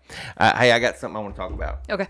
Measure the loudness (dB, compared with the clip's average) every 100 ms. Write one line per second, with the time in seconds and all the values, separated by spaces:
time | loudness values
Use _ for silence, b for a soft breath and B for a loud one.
0 | B B B B 4 6 6 4 2 -2
1 | -8 -8 -8 -8 -8 -6 -8 -8 -6 -6
2 | -6